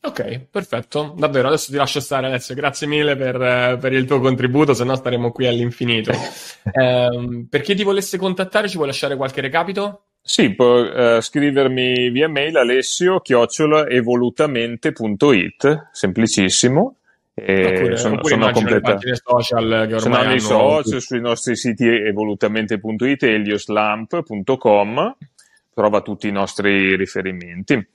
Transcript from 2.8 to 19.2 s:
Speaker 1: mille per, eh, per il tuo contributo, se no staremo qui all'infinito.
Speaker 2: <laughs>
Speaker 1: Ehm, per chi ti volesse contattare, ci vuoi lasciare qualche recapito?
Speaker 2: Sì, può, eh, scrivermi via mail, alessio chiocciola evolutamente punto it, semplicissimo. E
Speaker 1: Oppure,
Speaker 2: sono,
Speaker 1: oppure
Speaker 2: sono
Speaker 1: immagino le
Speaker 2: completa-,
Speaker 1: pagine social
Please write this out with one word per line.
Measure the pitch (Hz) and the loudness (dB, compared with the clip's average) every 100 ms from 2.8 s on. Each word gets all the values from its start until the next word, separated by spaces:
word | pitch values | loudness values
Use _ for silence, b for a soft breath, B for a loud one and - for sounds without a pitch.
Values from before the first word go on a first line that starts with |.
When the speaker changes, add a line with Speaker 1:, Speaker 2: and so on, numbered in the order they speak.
| 147 | -4
Speaker 1:
mille | 151 147 135 | 0 0 0
per, | 131 127 | -2 -2
eh, | 123 123 123 127 | 0 2 2 0
per | 127 | 0
il | 131 | 0
tuo | 127 139 | 2 2
contributo, | 131 127 127 131 151 | 2 2 0 2 4
se | 120 | 2
no | 123 131 | 2 -2
staremo | 127 120 120 | -2 -2 -2
qui | 117 127 | -2 0
all'infinito. | 120 120 120 123 113 110 | 0 -2 -2 -2 -2 0
Speaker 2:
<laughs> | 123 B B B B - | -4 B B B B -6
Speaker 1:
Ehm, | 131 127 123 123 120 123 120 117 | 0 2 2 2 -2 -6 -8 -4
per | 143 | -4
chi | - 196 | 0 0
ti | |
volesse | 196 196 190 185 | 0 0 -2 -4
contattare, | 190 185 185 214 208 | -4 -4 -2 -2 -2
ci | 180 | -2
vuoi | 143 | -4
lasciare | 127 143 135 | -2 -4 -4
qualche | 135 135 | -4 -4
recapito? | 135 160 175 196 202 202 _ _ | -2 -2 -2 -4 -6 -8 _ _
Speaker 2:
Sì, | - - 170 98 | -6 2 2 4
può, | 123 123 | 4 6
eh, | 113 - 120 117 | 2 2 4 4
scrivermi | 113 147 143 139 135 127 127 123 123 | 0 -2 0 2 0 0 0 0 0
via | 123 156 | 0 0
mail, | 147 147 165 | 0 -2 2
alessio | 120 127 127 - 180 185 | 2 2 0 0 0 0
chiocciola | - 123 117 - 156 156 151 | 2 2 2 2 2 4 4
evolutamente | 123 117 123 123 120 151 127 117 117 156 | 0 2 2 0 0 0 0 -4 -2 -4
punto | 147 110 104 147 | -2 -4 2 4
it, | 117 90 - 139 151 - | 4 0 0 0 0 -4
semplicissimo. | - 98 92 113 - 95 - 123 135 247 - _ _ _ - | -4 -2 2 0 2 2 2 2 4 0 -2 _ _ _ -12
E | 101 98 92 | 0 2 2
Speaker 1:
Oppure, | 92 92 92 | 2 0 0
Speaker 2:
sono, | 117 107 | -2 -2
Speaker 1:
oppure | 151 | 0
Speaker 2:
sono | 135 | 2
Speaker 1:
immagino | 110 113 104 | 2 2 2
le | 107 | 2
Speaker 2:
completa-, | 113 | 2
Speaker 1:
pagine | 98 120 | 0 -2
social | 120 | -6